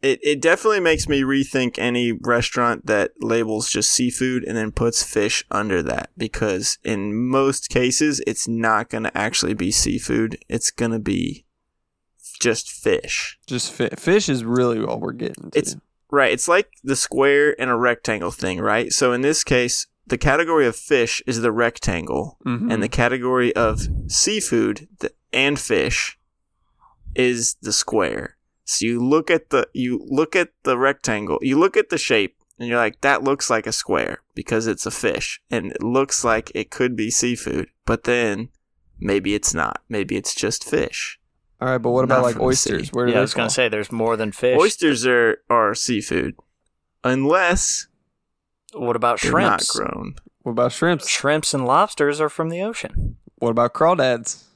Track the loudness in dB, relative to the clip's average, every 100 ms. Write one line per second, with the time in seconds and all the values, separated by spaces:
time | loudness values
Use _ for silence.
0 | 0 0 0 2 4 4 4 2 2 2
1 | 2 0 2 0 0 0 -2 -2 -2 0
2 | 0 -2 0 0 0 0 0 0 0 0
3 | 0 -2 -2 0 0 -2 -2 -2 0 0
4 | 0 -2 -2 -2 -4 -4 -4 -2 0 0
5 | -2 0 0 -2 -4 -4 0 0 0 -4
6 | -6 -8 -8 -2 -2 0 -2 -4 -4 -4
7 | -4 -2 0 2 2 0 -2 0 2 2
8 | 0 0 -4 -4 -4 -2 0 0 -2 -6
9 | -4 -2 -2 -2 -2 -2 -2 0 0 -2
10 | -2 0 0 -4 _ -4 -4 -2 -2 -2
11 | -2 -2 -2 -6 _ _ _ _ _ _
12 | _ _ -20 -4 -2 -2 -4 -4 0 0
13 | -2 -8 -8 -12 -8 -6 -6 -4 -4 -2
14 | 2 2 2 -2 0 2 2 0 -2 -4
15 | -6 -6 -8 -8 -4 -2 -2 -8 _ _
16 | _ 2 4 2 2 2 2 _ -4 -2
17 | -2 2 4 6 4 2 0 2 2 0
18 | -2 -2 -4 -4 -4 -2 0 0 0 2
19 | 2 2 0 0 2 2 2 -2 -6 _
20 | _ 0 2 4 4 4 4 0 0 2
21 | 2 -2 -4 0 0 2 0 0 -2 -2
22 | -2 -4 -6 -8 -6 -4 -2 -2 -2 0
23 | 0 0 0 2 2 2 0 0 -4 -4
24 | -2 0 0 0 0 0 0 -2 -10 _
25 | -10 _ _ 0 0 0 0 0 2 -2
26 | -4 -10 _ _ _ _ _ _ _ _
27 | -10 0 0 2 -2 -4 -4 -4 0 0
28 | 0 -2 -8 _ _ _ -6 -2 -2 0
29 | 4 2 4 0 2 0 0 -4 -4 -4
30 | -2 0 2 2 0 _ -2 2 2 0
31 | -2 -2 -2 -2 2 4 4 4 0 -2
32 | 2 2 2 _ _ _ -2 0 0 0
33 | 2 2 2 0 0 0 0 -6 -2 0
34 | 0 -6 _ -14 -2 -2 0 -4 -4 -2
35 | -2 -2 -6 -10 _ -4 -4 -6 0 0
36 | 0 0 0 0 -2 -8 -8 -2 -2 0
37 | -2 0 0 -2 -4 -4 -6 _ -4 -2
38 | 2 2 0 -2 -8 _ _ _ _ -8
39 | 0 0 2 -2 -2 -2 -4 -4 _ -6
40 | -4 -4 -4 -4 -4 -4 -2 -2 -2 -6
41 | -10 -14 _ _ _ _ -2 0 0 2
42 | 4 4 2 2 2 2 0 -2 -4 -2
43 | 2 2 2 0 -2 2 0 0 -4 -2
44 | 0 0 -2 0 2 4 4 4 0 2
45 | 2 4 4 2 _ 2 4 0 -2 -2
46 | 0 -2 -2 -8 _ _ _ _ _ _
47 | -2 2 4 4 4 2 0 -4 -8 _
48 | _ _ _ _ _ _ _ -8 -4 0
49 | 0 0 0 2 2 0 -2 -4 -4 -8
50 | -12 -14 -20 _ -6 0 0 2 0 0
51 | -2 -2 2 2 0 -2 2 4 2 2
52 | 0 2 -2 -2 -6 -4 -6 -8 -6 -4
53 | -4 -6 -20 _ -2 2 0 4 2 4
54 | 2 0 -4 -12 _